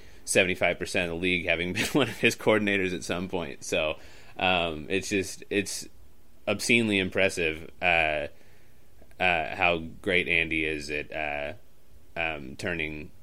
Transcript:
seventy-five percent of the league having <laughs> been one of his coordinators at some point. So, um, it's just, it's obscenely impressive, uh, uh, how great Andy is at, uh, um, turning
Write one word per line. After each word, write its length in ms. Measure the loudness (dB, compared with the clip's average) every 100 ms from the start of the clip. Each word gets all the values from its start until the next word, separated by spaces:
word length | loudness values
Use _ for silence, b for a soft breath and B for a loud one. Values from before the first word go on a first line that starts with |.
| B B
seventy-five 540 | 2 4 6 4 2 2
percent 320 | 0 0 0
of 60 | 0
the 60 |
league 240 | 2 2 2
having 260 | 0 2
<laughs> 20 |
been 100 | 0 2
one 220 | 2 2
of 80 | 4
his 160 | 2
coordinators 600 | 4 4 4 4 2 2
at 100 | -2
some 240 | -4 -4 -2
point. 340 | -4 -4 -8
So, 340 | -2 0 0 -2 B B B 0
um, 480 | 2 4 2 -2 -2
it's 220 | -2 2
just, 340 | 0 0 -6 -2
it's 360 | 0 0 -4 -10 -14 -16 -16 -16 -8 -2
obscenely 520 | 0 4 4 6 4
impressive, 720 | 2 4 2 4 0 -2 -8 -2
uh, 460 | 2 4 4 0 -4 -8 b b b b b b -12 0
uh, 340 | 2 2 0
how 280 | 2 2 2 -2 -6
great 280 | 2 2 4
Andy 360 | 2 2 0
is 260 | 0 -2 -4
at, 220 | -6 -4
uh, 400 | -4 -4 -2 -4 -8 -12 -16 -16 -16 -12 -4
um, 400 | -4 -4 -8 -6
turning 540 | -4 -2 -2 -4 -10 -14